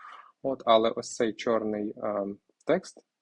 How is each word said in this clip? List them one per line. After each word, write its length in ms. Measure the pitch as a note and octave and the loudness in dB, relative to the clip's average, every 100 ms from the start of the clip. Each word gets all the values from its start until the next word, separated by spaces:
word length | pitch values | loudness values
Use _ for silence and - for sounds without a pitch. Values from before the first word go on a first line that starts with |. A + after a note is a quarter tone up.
| - - - _ | -20 -20 -20 _
От, 200 | C3+ C3 - | -6 -2 4
але 240 | A2+ A2+ | 6 6
ось 260 | A#2 - - | 0 -6 -2
цей 180 | A#2 | -2
чорний, 600 | G#2 B2 A2+ G#2+ G#2+ G#2 - | 0 0 0 0 -4 -4 -4
е, 280 | A2 G#2 G2+ G2+ _ _ - | -4 -4 -4 -8 _ _ 0
текст 360 | F3 - - - _ | 0 -2 -20 -20 _